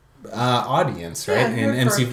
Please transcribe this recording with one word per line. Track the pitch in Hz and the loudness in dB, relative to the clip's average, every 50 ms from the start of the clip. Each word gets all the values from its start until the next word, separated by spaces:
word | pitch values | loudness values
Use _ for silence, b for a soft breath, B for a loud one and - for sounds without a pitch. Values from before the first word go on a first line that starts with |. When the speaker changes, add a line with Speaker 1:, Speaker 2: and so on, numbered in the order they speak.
| _ _ _ - - - | _ _ _ -20 -18 -10
Speaker 1:
uh, | - 113 123 127 123 120 - | -4 -2 0 2 2 0 0
audience, | 123 135 160 180 131 98 85 85 85 - - - 104 | 0 0 0 0 0 -2 -6 -8 -10 -10 -8 -4 0
right? | 104 | 2
Speaker 2:
Yeah, | 110 123 - | 2 2 2
Speaker 1:
And | - 113 110 110 117 | 0 0 0 0 2
Speaker 2:
nerd | 127 | 2
Speaker 1:
M | 127 117 | 2 2
C, | - 127 123 120 | 2 2 0 -2